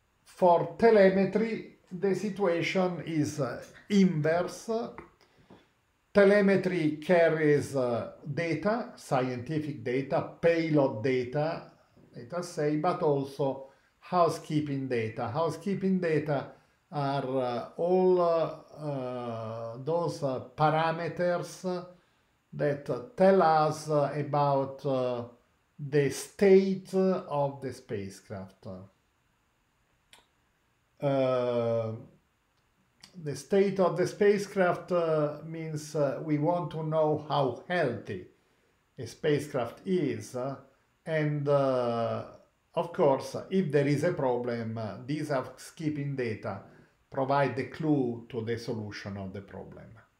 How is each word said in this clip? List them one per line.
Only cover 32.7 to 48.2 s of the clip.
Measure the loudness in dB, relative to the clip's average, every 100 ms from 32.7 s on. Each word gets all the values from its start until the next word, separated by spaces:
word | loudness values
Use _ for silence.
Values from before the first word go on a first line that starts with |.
| _ _ _ -20 -12
the | -10 -10
state | 0 4 4 2
of | 2 2
the | -2
spacecraft, | 2 4 4 0 2 2 0 -2
uh, | 0 2 2 0 -4 -10
means, | -10 -8 -10 -6 -2
uh, | 0 -2
we | -2 0
want | 2 0 -2
to | -6
know | -2 2 2 2 0
how | 0 0 -2 -4
healthy | 0 0 -2 -8 -10 -12 _ _ _ _ _ _ -14
a | -14
spacecraft | -4 0 0 0 -4 -4 -6 -2
is, | 0 0 -4 -8 -8
uh, | -6 -8 -14 _ _ _ -4
and, | 0 0 0 2
uh, | 2 4 2 0 0 -2 -4 -8 -16 _ _ _
of | -6 -4
course, | 2 4 2 -2 -10 -2
if | 0 2
there | 2 2
is | 2
a | 0
problem, | 0 0 0 -2 -4 -6 -6
uh, | -8 -8 -8
these | -6 -4
housekeeping | -4 -4 -12 -18 -6 -4 -4 -4 -4
data | -4 -4 -8 -10 -12 -20 -20 _ _
provide | -4 0 2 2 -2
the | -6
clue | -4 0 2 0 -4